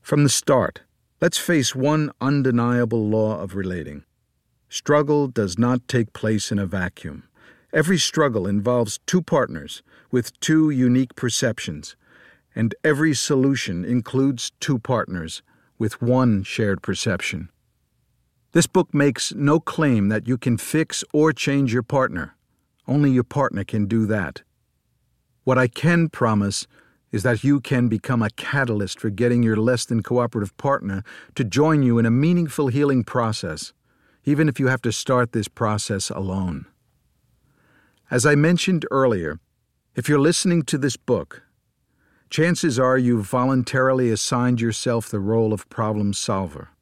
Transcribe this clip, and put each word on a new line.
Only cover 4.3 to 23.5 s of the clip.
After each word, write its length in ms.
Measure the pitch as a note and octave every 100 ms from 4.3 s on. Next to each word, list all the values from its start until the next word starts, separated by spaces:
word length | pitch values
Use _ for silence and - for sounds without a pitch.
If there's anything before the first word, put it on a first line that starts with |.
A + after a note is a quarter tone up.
| _ _ _ _
Struggle 600 | - - D3 D3 D3 C#3
does 300 | A#2+ G2+ F2+
not 300 | A#2+ B2+ -
take 240 | B2+ A2
place 400 | - A2 G#2+ -
in 80 | G2+
a 60 | F#2+
vacuum. 580 | F#2+ F2+ - D#2+ D2 - _ - _ _
Every 260 | - D#3 F3+
struggle 500 | - - D3 A2 F#2
involves 520 | G2+ G#2 B2 G#2+ - -
two 160 | F3+
partners 600 | D#3+ D3+ A#2+ - - - _ _ _
with 260 | B2+ A#2 _
two 280 | - D#3+ D#3
unique 460 | C3+ B2 B2+ C3 -
perceptions, 800 | A#2+ - - - - D2 - - _ - - _ _
and 220 | - A2+ -
every 300 | D#3 C#3+ D#3+
solution 720 | C3 - C#3 C3+ C3+ - F2 F2+
includes 640 | B2 A#2 C3 C3+ B2 - _
two 180 | - C3
partners 640 | - A#2+ - F2+ D#2+ - _ _ _ _
with 220 | A2 -
one 420 | A#2+ B2+ B2+ G#2
shared 380 | F#2+ - G#2 F#2+
perception. 680 | - F#2+ - F2+ - F#2 F2 _ _ _ _ _ _ _ _ _ _
This 160 | F#3 -
book 260 | F#3 E3+
makes 400 | D3 C#3+ B2+ -
no 280 | - C#3+ D#3
claim 480 | - - D3+ A#2 G2+
that 180 | G#2+ A2+
you 100 | B2+
can 200 | B2+ A#2
fix 480 | - D#3 D#3+ - -
or 180 | D3+ D#3
change 400 | C3+ - C#3 C3+
your 120 | A#2+
partner. 520 | A#2 C#3 B2+ E2 - _ _ _ _ _ -
Only 200 | C#3 C#3+
your 140 | B2+
partner 400 | A#2+ C#3+ C3